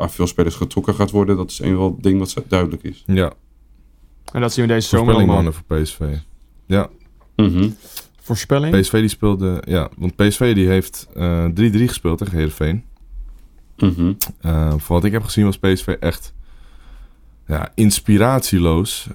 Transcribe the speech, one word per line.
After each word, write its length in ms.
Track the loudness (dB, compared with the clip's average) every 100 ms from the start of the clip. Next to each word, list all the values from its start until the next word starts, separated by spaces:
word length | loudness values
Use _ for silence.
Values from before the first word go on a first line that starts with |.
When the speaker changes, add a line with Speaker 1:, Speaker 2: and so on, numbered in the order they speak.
Speaker 1:
aan 100 | -6
veel 160 | -4 -4
spelers 280 | 0 -2 -2
getrokken 380 | -6 -4 -2 0
gaat 160 | 0
worden, 260 | 2 2 0
dat 140 | -2
is 80 | -6
een 180 | -2 0
wel 200 | 0 0
ding 180 | 0 0
wat 100 | 0
ze-, 140 | -6 -2
duidelijk 360 | 0 0 -4
is. 200 | -10 -10 -2
Speaker 2:
Ja. 280 | 0 0 -4 _ _ _ -20 -20 _ -20 -20 -10
Speaker 3:
En 80 | -4
dat 120 | -2
zien 140 | 0 2
we 60 |
deze 140 | 2 0
zomer 180 | 0 2
Speaker 2:
Voorspelling, 260 | 4 4 4
Speaker 3:
allemaal. 160 | 2
Speaker 2:
mannen, 0 | -2 -4
voor 100 | -2
P 20 | -2
S 60 |
V. 220 | -4 -6 -6 -10 -20 -20 -14 -2
Ja. 240 | -2 -2 -8 -20 _ _ 0
Speaker 1:
Mhm. 340 | 2 2 0 -2 -14 -20 -20 _
Speaker 3:
Voorspelling? 580 | -6 -4 0 0 2 2
Speaker 2:
P 40 |
S 60 | 2
V 100 | 2
die 80 | 0
speelde, 560 | 0 0 0 0 -2 -2
ja, 220 | -2 -2 -4
want 180 | -4 2
P 60 | 2
S 60 | 2
V 180 | 2 4
die 120 | 4
heeft, 400 | 2 0 -8 -14 -6
eh, 300 | -2 0 0
drie 240 | 2 2
drie 160 | 2 0
gespeeld 300 | 0 -4 -2
tegen 180 | -2 -2
Heerenveen. 480 | -2 -2 -2 -4 -6 -20 -18 -14 -14 -16 -20 -20 -20 -2
Speaker 1:
Mhm. 360 | 0 2 -2 -2 -6 -6
Speaker 2:
Eh, 280 | -2 0 0 -2
voor 180 | 0 0
wat 80 | 0
ik 60 |
heb 120 | -2
gezien 220 | -2 0 0
was 120 | 2
P 80 | 0
S 100 | 0
V 40 | -2
echt, 460 | -4 -4 -4 -8 -18 -20 -20 -20 -20 -20 -20 -20 -20 -20 -18 -8
ja, 240 | -6 -4 2
inspiratieloos. 1300 | 2 2 2 4 4 2 2 2 4 2 0 -6 -10